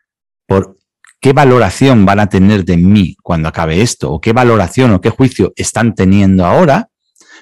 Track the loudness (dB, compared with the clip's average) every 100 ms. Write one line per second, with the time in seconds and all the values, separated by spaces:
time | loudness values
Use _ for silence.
0 | _ _ _ _ -4 -4 -4 _ _ _
1 | _ _ 0 2 4 2 0 0 2 2
2 | 2 0 0 0 2 0 0 0 2 2
3 | 0 -6 -6 -6 -4 -6 -4 -2 -2 -4
4 | -8 -4 -2 0 2 2 0 0 0 0
5 | -2 -2 -2 -2 -4 -6 -8 -4 -4 0
6 | 0 2 2 2 2 0 0 -2 -4 _
7 | _ _ _ -14